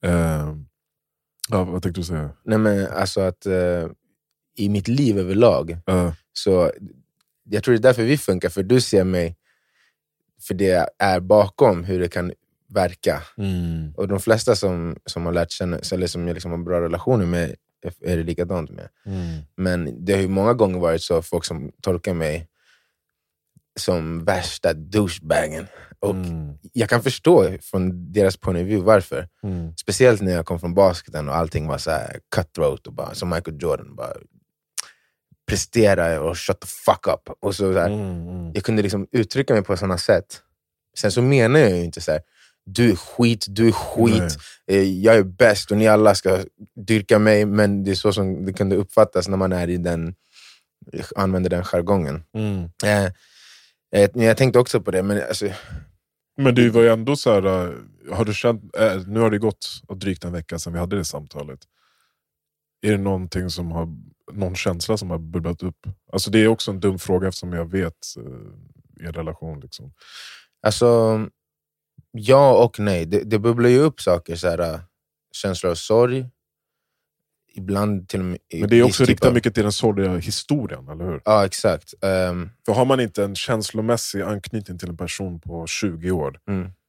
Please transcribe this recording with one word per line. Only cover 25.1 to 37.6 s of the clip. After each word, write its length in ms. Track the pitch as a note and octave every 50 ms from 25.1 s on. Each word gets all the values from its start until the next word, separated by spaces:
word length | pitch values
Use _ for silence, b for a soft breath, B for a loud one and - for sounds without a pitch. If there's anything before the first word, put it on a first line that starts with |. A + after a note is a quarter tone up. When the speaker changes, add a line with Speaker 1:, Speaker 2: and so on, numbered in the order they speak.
| E2 - - D#2 D#2+ E2 E2 D#2 - - - - B B B B B _
Speaker 2:
Och 120 | - G2+ G#2
Speaker 1:
Mm. 380 | F#2+ F2+ F2 E2+ E2 D#2 D2 C#2+ D2 _ - _
Speaker 2:
jag 160 | A#2+ A2+ G#2
kan 140 | A#2 A#2+ A2+
förstå 460 | C3+ B2 - _ D#3 F3+ D3 G2 E2+ F#2 E2 -
från 500 | - - G2 F#2 F#2 F2+ F2+ F2+ E2 E2+
deras 240 | G#2 G2+ F#2+ F#2
point 220 | - - - F#2 E2+
of 40 | F2
view 200 | F#2 A2 G#2 F2+
varför. 420 | A2 A2 G2+ F#2 - - - F2 F2 _ _ -
Speaker 1:
Mm. 340 | G#2 F#2 F2+ E2+ D#2+ D#2+
Speaker 2:
Speciellt 440 | - - - G2 - C3 B2+ A#2 G2+
när 120 | G2+ F#2 F2+
jag 140 | E2+ E2
kom 140 | - F2+ E2+
från 140 | F2+ F2 F2
basketen 540 | F#2+ G2 F#2+ F2+ - - - D2+ D#2 D2+ C#2
och 80 | C#2
allting 300 | E2 E2+ E2 - E2+ D2+
var 120 | D#2 C#2+ C#2+
så 120 | - D#2+
här 300 | D#2 D2 - - - - _ _ -
cutthroat 520 | - F2 - _ - D#2+ D2 - - _
och 60 | - -
bara, 220 | - C2+ - -
som 140 | - G2 F2
Michael 320 | E2+ E2 D#2+ - D#2+ D2 D#2
Jordan, 340 | E2 D2 - - - C#2
bara 160 | - A#1+ - - - - _ _ _ _ _ _ _ _ _ _ - b b b b b b b b _ _ _ _ _
prestera 760 | - G#2+ F#2 - - - A#2+ A2 G2+ G2 F2+ E2+ E2 E2 D2+
och 180 | C#2+ E2 E2+ F2
shut 220 | - - F#2+ -
the 60 | -
fuck 400 | - - - - - - - -
up. 220 | G2+ D2 - _ - E2+ _
Och 140 | - G#2 F#2+
så, 180 | F#2